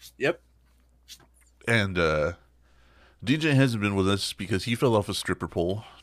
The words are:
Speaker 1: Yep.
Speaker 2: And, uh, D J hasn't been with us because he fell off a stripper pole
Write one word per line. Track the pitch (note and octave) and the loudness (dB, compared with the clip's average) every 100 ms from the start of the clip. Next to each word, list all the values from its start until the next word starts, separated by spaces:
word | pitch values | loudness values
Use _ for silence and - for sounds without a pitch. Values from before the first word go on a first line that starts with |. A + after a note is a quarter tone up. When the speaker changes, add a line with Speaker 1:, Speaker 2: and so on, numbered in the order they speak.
| - - | -20 -4
Speaker 1:
Yep. | C3+ - _ _ _ _ _ _ _ - - _ _ _ - | -4 -4 _ _ _ _ _ _ _ -20 -20 _ _ _ 0
Speaker 2:
And, | A#2 G2 F2 | 0 0 0
uh, | D#2+ D2+ D#2 F#2 _ _ _ _ _ _ _ _ | 2 2 -2 -4 _ _ _ _ _ _ _ _
D | F#2+ D3+ | -2 0
J | D#3 C3+ | 2 4
hasn't | C3+ A2+ | 4 2
been | G#2 G2 | 0 2
with | F#2+ | 2
us | G2 - | 0 -2
because | - F#2+ F#2+ A#2+ | -8 -4 -4 -2
he | A#2 | 0
fell | C3+ | 2
off | G#2+ G#2 | 2 0
a | |
stripper | F#2+ - F2 E2+ | -6 -6 -6 -4
pole | - F2 G#2 - - | -2 -2 -4 -8 -20